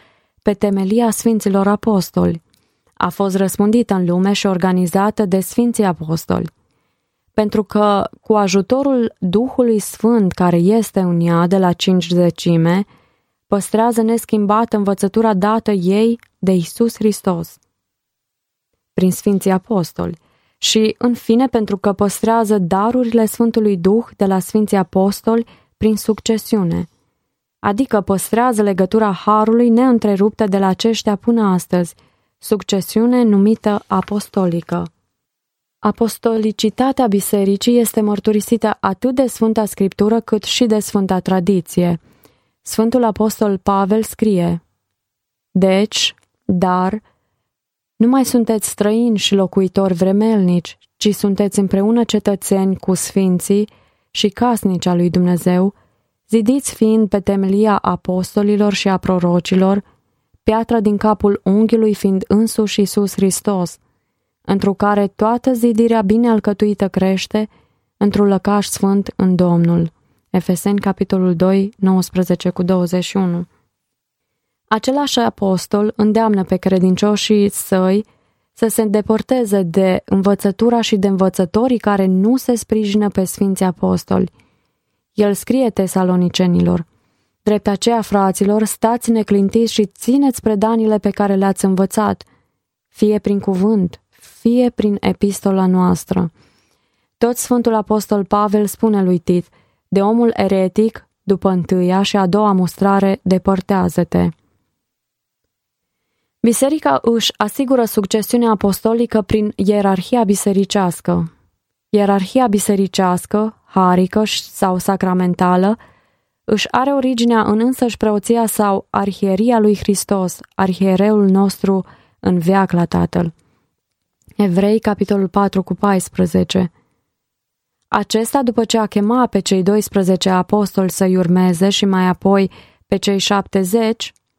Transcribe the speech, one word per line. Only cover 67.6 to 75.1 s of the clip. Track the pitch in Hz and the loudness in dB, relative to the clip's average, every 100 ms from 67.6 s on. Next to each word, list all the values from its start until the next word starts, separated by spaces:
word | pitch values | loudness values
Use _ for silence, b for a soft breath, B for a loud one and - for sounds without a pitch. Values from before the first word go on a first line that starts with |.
| _ _ _ - | _ _ _ -2
într-un | 202 202 202 | 0 2 2
lăcaș | 190 202 208 - | 2 0 -2 -2
sfânt | - 196 196 196 - | -2 0 0 -2 -2
în | 185 | 0
Domnul.” | 180 175 170 170 170 165 _ _ _ - | 2 2 2 2 0 -2 _ _ _ -6
Efeseni, | 185 - 180 202 202 | -4 -2 -2 -2 -2
capitolul | 196 190 190 190 185 | -2 -4 -2 0 0
doi, | 170 185 196 196 - | 2 2 2 -2 -2
nouăsprezece | 190 185 - 185 180 175 180 | 0 0 0 -2 -2 -2 -2
cu | - | -4
douăzeci | 180 185 175 185 | 0 0 0 -2
și | 175 196 | -4 -2
unu. | 185 175 180 _ _ _ _ _ _ _ _ _ _ _ - | -2 -4 -8 _ _ _ _ _ _ _ _ _ _ _ -6
Același | 220 - 277 277 | -4 -2 -2 -2